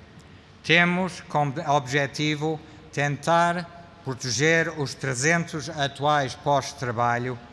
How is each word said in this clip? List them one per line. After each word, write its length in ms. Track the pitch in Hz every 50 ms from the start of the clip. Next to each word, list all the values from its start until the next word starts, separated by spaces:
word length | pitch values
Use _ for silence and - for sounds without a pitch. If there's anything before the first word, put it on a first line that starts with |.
| - - - - - - - - - - - - -
Temos 580 | - 160 175 175 175 175 180 185 175 - -
como 320 | - - - 147 147 143 123 151 -
objetivo 920 | - 143 147 127 123 135 147 139 131 - - 151 151 151 143 151 160 156 147 - - - - - -
tentar 1120 | - 143 143 143 143 123 - 165 170 170 170 175 175 180 165 - - - - - - - -
proteger 680 | 131 131 113 131 127 117 123 147 160 165 165 160 165 160 156
os 140 | 139 123 -
trezentos 760 | - - 135 131 120 135 160 170 170 165 - - 156 123 160
atuais 680 | 156 156 143 139 - - 143 151 151 147 139 123 -
postos 380 | - - 147 143 135 123 - -
de 60 | -
trabalho 600 | 139 123 110 117 120 120 120 120 123 127 123 117 - -